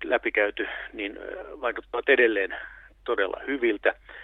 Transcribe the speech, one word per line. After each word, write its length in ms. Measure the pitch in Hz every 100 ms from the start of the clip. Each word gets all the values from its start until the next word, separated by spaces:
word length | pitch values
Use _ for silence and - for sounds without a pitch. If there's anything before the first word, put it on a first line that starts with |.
läpikäyty, 640 | - 127 113 107 104 - 107 - -
niin, 240 | 113 101 -
ö, 440 | - - - -
vaikuttavat 480 | 123 110 - 120 127
edelleen 460 | 131 120 104 95 - - - - _
todella 380 | - 113 95 - -
hyviltä, 480 | 139 117 101 104 - - -